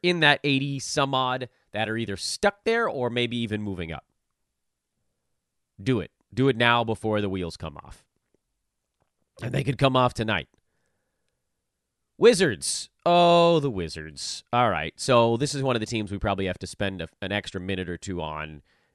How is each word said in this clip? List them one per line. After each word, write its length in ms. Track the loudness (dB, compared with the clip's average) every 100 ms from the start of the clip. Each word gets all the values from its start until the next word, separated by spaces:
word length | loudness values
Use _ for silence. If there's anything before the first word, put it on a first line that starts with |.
in 160 | -2 2
that 180 | 4 4
eighty 340 | 2 0 -2 -6
some 360 | -4 -2 0 0
odd 340 | -2 -4 -8 _ _
that 180 | -6 -4
are 80 | -4
either 180 | -4 -6
stuck 480 | -8 -2 -2 0
there 240 | -2 0 -2
or 220 | -2 -2
maybe 280 | -2 -2 -2
even 240 | -4 -4
moving 300 | -6 -6 -8
up. 140 | -10 -14 _ _ _ _ _ _ _ _ _ _ _ _ _ _ _ _ -8
Do 180 | -2 -2
it. 120 | -4 _ _
Do 160 | 0 2
it 80 | 4
now 260 | 4 4
before 380 | 0 -4 -2 -2
the 80 | -2
wheels 260 | -4 -6 -8
come 220 | -12 -14
off. 260 | -18 -20 _ _ _ _ _ _ _ _ _ _ _ _ _ -12
And 120 | -4
they 100 | -2
could 140 | -2 2
come 180 | 2 4
off 180 | 2
tonight. 360 | 2 -2 -2 -4 _ _ _ _ _ _ _ _ _ _ _ _ _ _ _ _ 4
Wizards. 720 | 6 6 4 0 -4 -6 -10 _ 2
Oh, 540 | 6 6 6 6 4
the 100 | 0
Wizards. 760 | -2 -6 -8 -12 -12 -12 -12 -2
All 180 | 2 2
right. 240 | 2 -4 -4
So 400 | 4 4 6 2
this 180 | -2 -2
is 80 |
one 140 | -2 -2
of 20 |
the 60 | -2
teams 260 | -4 -4
we 60 | -4
probably 300 | -2 -2 -2
have 120 | -4
to 80 | -10
spend 340 | -6 -6 -4
a, 60 | -10 _
an 100 | -6
extra 300 | -6 -6 -8
minute 260 | -6 -6 -6
or 100 | -8
two 240 | -8 -6
on. 420 | -6 -8 -10 -14 -20 _ _